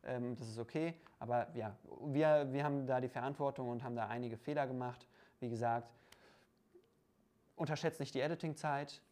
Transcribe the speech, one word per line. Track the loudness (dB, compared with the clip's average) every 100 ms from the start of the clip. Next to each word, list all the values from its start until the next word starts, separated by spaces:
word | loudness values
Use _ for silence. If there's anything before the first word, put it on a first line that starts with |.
| -4
Ähm, | -2 -2 -4
das | -6
ist | -6
okay, | -4 0 -2 -4 -16 -12
aber | 0 0 0
ja, | -4 -6 -8 -14 -10 0
wir, | 4 8 6 6
wir | 2
haben | 2 2 2
da | 2
die | 2
Verantwortung | -2 -4 0 -2 0 -4
und | -4
haben | -4 -2
da | -2
einige | -2 -4 -4
Fehler | -2 0 0
gemacht. | -2 -4 -6 -16 -20 -20 _
Wie | -4
gesagt, | 0 2 2 -2 -18 -20 -20 -20 -20 _ _ _ -20 _ _ _ _ _ _ _ -6
unterschätzt | -2 2 0 0
nicht | -2 0
die |
Editingzeit | 0 0 -2 -2 0 0 -2 -10 _